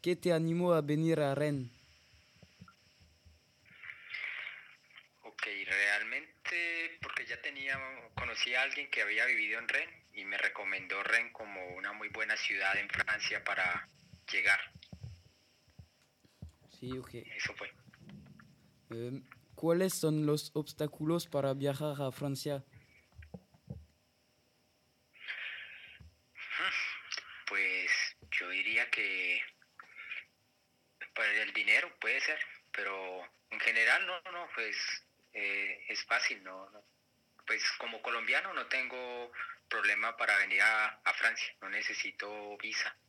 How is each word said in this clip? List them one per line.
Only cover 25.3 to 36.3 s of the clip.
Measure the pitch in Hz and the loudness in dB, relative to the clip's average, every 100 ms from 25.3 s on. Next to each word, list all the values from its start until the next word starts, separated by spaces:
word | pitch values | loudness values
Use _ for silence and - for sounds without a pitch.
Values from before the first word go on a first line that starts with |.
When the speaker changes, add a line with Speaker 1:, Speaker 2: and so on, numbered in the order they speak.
| - - - - - - - - _ _ - - - 190 - - - - - - - - | -8 -6 -8 -12 -14 -18 -20 -20 _ _ -14 -6 0 2 2 -2 -6 -6 -8 -8 -10 -2
Speaker 2:
Pues | 98 95 95 90 - - - - | 2 2 2 2 2 2 -4 -2
yo | - - | -2 0
diría | - 1077 1077 - | -2 2 2 2
que, | - - - - 1077 - - _ - - - - - - _ _ _ _ _ _ _ - | 0 0 0 2 0 -2 -10 _ -20 -18 -16 -10 -10 -12 _ _ _ _ _ _ _ -8
pues, | - 110 110 | 0 4 4
el | 107 | 2
dinero | - - - - - | 2 6 4 4 -4
puede | - 131 | 0 2
ser, | - 151 - - _ | 0 0 -4 -8 _
pero | - 98 98 95 92 90 _ _ | -4 -2 -4 -6 -8 -12 _ _
en | 113 | 0
general | - 113 113 156 170 | 2 6 6 6 4
no, | 180 185 | -4 -6
no, | 175 170 | -8 -6
pues, | 120 110 101 - - _ _ _ | -4 -4 -2 -4 -4 _ _ _
eh, | 110 101 101 98 - - | -4 0 0 -2 -4 -6
es | - | -6
fácil, | - 117 - | 2 2 2